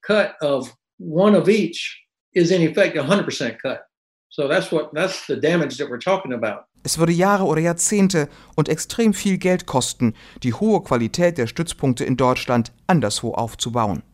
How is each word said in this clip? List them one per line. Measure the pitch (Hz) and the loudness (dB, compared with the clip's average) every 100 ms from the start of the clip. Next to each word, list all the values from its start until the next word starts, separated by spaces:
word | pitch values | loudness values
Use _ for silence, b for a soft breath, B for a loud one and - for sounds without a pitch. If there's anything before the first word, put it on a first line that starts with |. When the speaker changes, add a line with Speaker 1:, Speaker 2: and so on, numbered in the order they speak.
Speaker 1:
cut | - 208 196 - | -2 0 0 -2
of | 147 135 123 - _ - | -2 -2 -4 -16 _ -16
one | 180 156 208 190 | -4 2 4 6
of | 151 | 4
each | 214 170 - - - _ _ _ | 2 2 -4 -12 -14 _ _ _
is | 185 170 | 2 4
in | 185 | 4
effect | 156 202 180 151 | 2 2 2 0
a | 135 | 0
hundred | 202 | 0
percent | 147 - 123 - | 0 -4 -6 -6
cut. | 131 - - _ _ _ _ | -8 -8 -12 _ _ _ _
So | - 139 | -4 0
that's | 185 180 | 0 0
what, | 160 151 151 | -2 -2 -2
that's | 185 - - | -4 -4 -6
the | 117 | -2
damage | 147 175 139 127 | 2 2 0 -4
that | 139 | -8
we're | 120 | -6
talking | 185 190 131 | -2 -2 -2
about. | 117 110 101 - _ | -4 -4 -6 -14 _
Speaker 2:
Es | - 156 | -6 0
würde | 165 | 0
Jahre | 175 190 202 | 2 2 2
oder | 180 156 | 2 0
Jahrzehnte | 170 170 - 208 190 170 143 B B B | 0 -2 0 2 2 2 -2 B B B
und | 151 | -2
extrem | 160 - - 220 | -2 -4 0 0
viel | 190 202 190 | 2 0 0
Geld | 185 185 - | 0 0 0
kosten, | 131 - - 117 - B B | -2 -2 -2 -2 -2 B B
die | 123 | -4
hohe | 110 214 196 | 0 2 0
Qualität | - 127 113 - 175 165 | 0 -2 0 0 0 2
der | 117 | -4
Stützpunkte | - 160 - 135 120 | -4 -6 -2 -2 0
in | - 127 | -2 2
Deutschland | 127 127 - 120 113 - - | 2 2 0 0 -2 -4 0
anderswo | 170 107 - 117 | 2 2 -2 -6
aufzubauen. | - 117 - 123 120 107 76 - | -6 -6 -6 -6 -2 -2 -2 -8